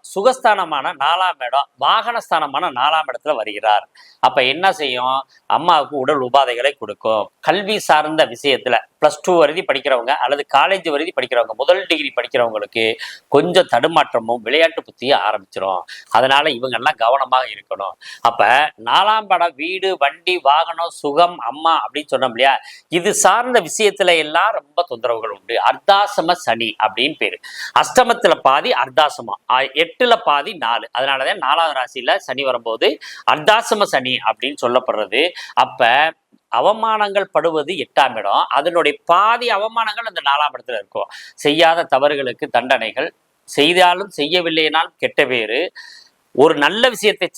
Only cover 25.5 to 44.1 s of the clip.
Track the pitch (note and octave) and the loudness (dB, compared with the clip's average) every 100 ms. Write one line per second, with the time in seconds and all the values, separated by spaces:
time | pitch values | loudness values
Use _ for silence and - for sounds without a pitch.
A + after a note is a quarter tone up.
25.5 | A2 - C3+ - G3 G3+ - E3 F3 - | 0 2 0 2 2 2 -2 -2 -2 -2
26.5 | A2+ A2+ - G#2+ A2 C3+ - G2+ F2+ - | -4 -4 -2 -2 0 -4 -2 -6 -6 -16
27.5 | - - B2 D#3 - A#3+ A#3 F3+ D#3+ C3+ | -16 -2 0 2 2 2 2 0 0 2
28.5 | C#3 F#3+ A3+ B2+ B2+ D3+ - A2+ G2+ - | 2 0 -2 -2 2 0 0 -10 -10 -2
29.5 | B2+ C3+ D3 E3 - B3 A3+ - C#3+ D3 | 0 0 -2 -2 0 2 2 2 0 -2
30.5 | D#3 A#2 A#2 A2 B2 C#3 C3+ C#3+ G3+ C3+ | -6 -4 -4 -4 -4 -2 -2 -2 -2 0
31.5 | D#3 E3 C3+ B2 C3+ B2 F#3+ - C3 C3+ | 0 0 -2 -6 -6 -2 -2 -2 -6 -4
32.5 | A#2+ A#2 A2+ G3 D#4 - - - C#3 D3+ | -4 -4 -2 -2 -2 -12 -6 -2 0 2
33.5 | A3 A3+ G#3+ G3+ D3 B2+ B2 G#2 - C3 | 2 2 -2 0 -2 -2 -4 -2 -4 -6
34.5 | D3 B2 B2+ B2+ G#2+ G2 A2+ E3+ - - | -4 0 0 0 -4 -2 0 0 -2 -6
35.5 | - C3 - A#2 C3 D#3+ - _ _ - | 0 0 2 2 4 0 -4 _ _ -6
36.5 | A#2 D#3+ A3 A3 G#3+ G#3 G3 G3 D#3+ D#3+ | 0 0 0 0 0 0 -2 -2 -2 0
37.5 | D#3 C#3+ E3 B2 - C3+ A2+ G2+ B2 E3+ | -2 -4 -6 -4 0 0 0 -2 0 0
38.5 | C3 D#3+ E3+ D3+ D3 - F3 G#3 A#3+ A#3+ | 0 0 0 0 -2 0 2 2 0 -2
39.5 | G3+ A3 A3+ A3 G#3+ A3+ F3 C#3 C#3+ D3 | -2 -4 -4 -4 -6 -10 -6 -2 0 0
40.5 | B2+ - A2+ G2+ G#2+ G2+ - - - D3 | -4 -10 -10 -8 -8 -8 -12 -20 -4 -2
41.5 | D3+ E3 E3+ D3+ C3 C#3+ C#3+ B2+ A#2+ C#3+ | 4 4 4 0 2 2 0 -6 -8 -4
42.5 | A#2+ B2+ C3 A2+ G2+ D#3+ _ _ _ - | -2 0 -2 -2 -6 -8 _ _ _ -8
43.5 | - D3 F3+ F3+ F3+ G3+ | 0 2 4 4 2 -4